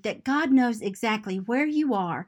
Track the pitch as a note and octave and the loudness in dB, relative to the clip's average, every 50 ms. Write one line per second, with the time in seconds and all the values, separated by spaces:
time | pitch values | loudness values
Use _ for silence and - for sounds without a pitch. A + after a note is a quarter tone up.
0 | - G#3+ - - - C4 C#4 D4 E4 C4+ C4+ C4 B3 A#3+ A3+ G#3+ - G3+ G3 - | -6 -6 -8 -6 -4 -2 0 0 2 4 6 6 6 4 0 -2 -4 -6 -4 -2
1 | - A3+ G#3+ G#3+ G#3+ G3+ F#3+ F#3+ F#3+ A3 A#3 C4+ D4+ D4+ D4+ D4+ D#4 C#4 A#3 G3 | -2 -2 -2 -2 -2 -4 -6 -4 -2 -2 0 0 0 0 0 0 0 2 0 0
2 | F#3 F3 D#3+ B2+ F#3 | 0 -2 -4 -6 -8